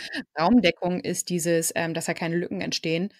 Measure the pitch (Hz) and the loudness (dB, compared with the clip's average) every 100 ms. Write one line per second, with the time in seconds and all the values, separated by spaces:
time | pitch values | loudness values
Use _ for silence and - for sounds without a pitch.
0 | - 311 - - 165 247 180 - 180 180 | -8 -10 -8 0 4 6 4 2 0 -2
1 | - 180 - 175 165 165 165 - 165 165 | -2 -4 -2 -2 2 2 0 -2 -2 -2
2 | 160 165 165 170 175 196 - - 170 160 | -4 -4 -2 -2 -2 -4 -4 -4 -2 -2
3 | 196 - | -2 -6